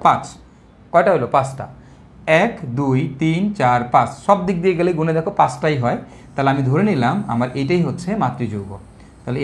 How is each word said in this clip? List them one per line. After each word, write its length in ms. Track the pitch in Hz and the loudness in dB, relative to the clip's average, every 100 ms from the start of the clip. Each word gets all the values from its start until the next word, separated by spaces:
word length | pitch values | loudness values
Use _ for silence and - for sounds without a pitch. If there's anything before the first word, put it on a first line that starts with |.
পাঁচ, 200 | 165 117 - - - - - - - | 2 2 -2 -16 -20 -20 -20 -20 0
কয়টা 180 | 170 185 | 2 4
হলো? 120 | 160 120 143 | 2 2 0
পাঁচটা। 300 | 131 - 98 - - - - - - 160 | 0 -6 -14 -16 -20 -20 -20 -10 0 2
এক, 100 | 226 - 135 120 | 2 -2 -6 -2
দুই, 200 | 139 131 - - | 0 0 -2 -2
তিন, 200 | 160 165 208 208 | 0 0 -2 0
চার, 220 | 123 123 120 | 2 2 2
পাঁচ, 160 | 139 113 - - | 2 2 -2 2
সব 120 | 202 180 | 2 2
দিক 100 | 175 | 0
দিয়ে 100 | 185 165 | 0 2
গেলে 120 | 180 170 | 0 0
গুণে 140 | 160 160 | 0 0
দেখো 120 | 180 - | -2 0
পাঁচটাই 360 | 143 - 160 139 | 0 0 -2 0
হয়। 160 | 120 214 - - - | 0 -2 -6 -20 -10
তাহলে 160 | - 139 | -2 0
আমি 80 | 139 127 | 2 2
ধরে 140 | 151 214 | 2 2
নিলাম 260 | 156 120 202 - | 2 0 -2 -2
আমার 140 | 117 131 139 | -2 -2 -2
এটাই 220 | 139 175 147 | 0 0 0
হচ্ছে 200 | - 185 214 | -2 -4 -2
মাতৃযৌগ, 480 | 127 - 113 104 98 98 - - - - | -2 -2 -4 -6 -8 -14 -18 -20 -20 -14
তাহলে 160 | - 131 | -8 -2